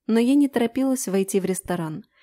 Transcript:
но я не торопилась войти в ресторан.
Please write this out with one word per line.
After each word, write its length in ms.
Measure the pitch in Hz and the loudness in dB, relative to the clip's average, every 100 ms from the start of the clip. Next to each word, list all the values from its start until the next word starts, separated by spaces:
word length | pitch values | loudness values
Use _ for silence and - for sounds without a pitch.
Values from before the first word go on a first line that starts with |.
| - | 0
но 140 | 226 | 2
я 160 | 240 285 | 4 4
не 100 | 277 | 2
торопилась 640 | 233 226 262 269 262 - | 2 -2 0 -2 -2 -2
войти 320 | 190 196 196 | -2 0 -2
в 60 | 185 | -2
ресторан. 580 | 185 - 175 160 151 - _ | -4 -4 -6 -4 -8 -14 _